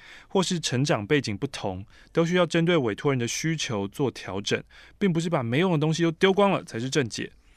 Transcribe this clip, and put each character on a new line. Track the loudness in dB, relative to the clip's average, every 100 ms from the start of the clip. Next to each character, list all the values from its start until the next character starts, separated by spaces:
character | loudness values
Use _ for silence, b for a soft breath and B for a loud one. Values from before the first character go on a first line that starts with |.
| B B B
或 | 0
是 | 0 -2
成 | -2 0
长 | 0 0 2
背 | 0
景 | 0 -4
不 | -6
同， | -6 -6 -8 -12 b b
都 | 0 2
需 |
要 | 2
针 | 2 2
对 | 4 4
委 | 2
托 | 0 0
人 | 0
的 | -2
需 | -2 -4 -4
求 | -4 -4 -4
做 | -2 -4
调 | -4 -8 -6
整， | -2 -4 -4 B B B
并 | 0
不 | 0
是 | 0
把 | -2
没 | 0 0
用 | 2
的 | 2
东 | 0
西 | 2
都 | 0
丢 | 2 2
光 | 4 4
了 | 2
才 | -2 -6
是 | -2
正 | 0 0
解。 | -4 -10 -12 B